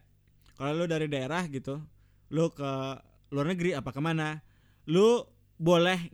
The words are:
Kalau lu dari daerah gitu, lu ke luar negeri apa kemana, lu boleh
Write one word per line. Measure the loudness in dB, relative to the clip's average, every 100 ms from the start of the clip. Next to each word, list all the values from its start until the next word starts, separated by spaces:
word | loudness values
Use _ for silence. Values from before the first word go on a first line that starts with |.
| _ _ _ _ _ -8
Kalau | -4
lu | -2 0
dari | -2
daerah | -2 -2 -2 -4 -4
gitu, | -6 -8 -10 -10 _ _ _ -6
lu | 0 0
ke | 0 -6 -4 -6 -10 -16 _ -8
luar | -2 -2
negeri | 0 -2 -2
apa | -6
kemana, | -4 -2 0 -2 -6 -14 _ _ _ 0
lu | 4 6 4 0 _ _ -2
boleh | 4 6 6 2 -2